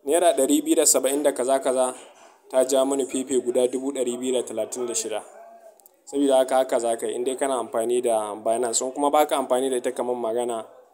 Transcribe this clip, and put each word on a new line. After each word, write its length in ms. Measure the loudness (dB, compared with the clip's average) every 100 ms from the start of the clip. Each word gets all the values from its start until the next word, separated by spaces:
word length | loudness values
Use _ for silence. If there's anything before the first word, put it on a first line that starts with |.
| 2
naira 240 | 4 4 4
ɗari 240 | 2 2
biyu 120 | 4 2
da 100 | 4
saba'in 380 | 4 2 0
da 80 | 0
kaza 280 | 0 0 0
kaza 360 | 2 0 -2 -4 -18 -20 -20 _ -2
ta 120 | 0 2
ja 180 | 2 2
mini 200 | 0 -2
Pepe 340 | -4 0 0
guda 260 | 0 0 0
dubu 240 | 0 -4
ɗari 260 | -4 -4 -2
biyu 140 | -2
da 100 | -2
talatin 420 | -2 -6 -6 -6 -6
da 60 |
shida. 280 | -6 -6 -8 -10 -20 -20 -20 -20 _ -20 _ -6
Saboda 320 | 0 4 4
haka, 180 | 4 2
haka 240 | 2 0
za 180 | 0 -2
ka 80 | -2
yi 80 | -2
in 80 |
dai 120 | -4 -2
kana 200 | -2 -2
amfani 420 | -2 -4 0 0
da 320 | 2 0 -2 -6
Binance. 460 | -2 0 0 -2
In 100 | -4
kuma 180 | -2 2
ba 140 | 2 2
ka 120 | 0
amfani 320 | 0 0 0
da 80 | -2
ita 140 | -4
kamar 240 | -4 -4 -2
magana 500 | -2 -2 -2 -4 -10 -20 _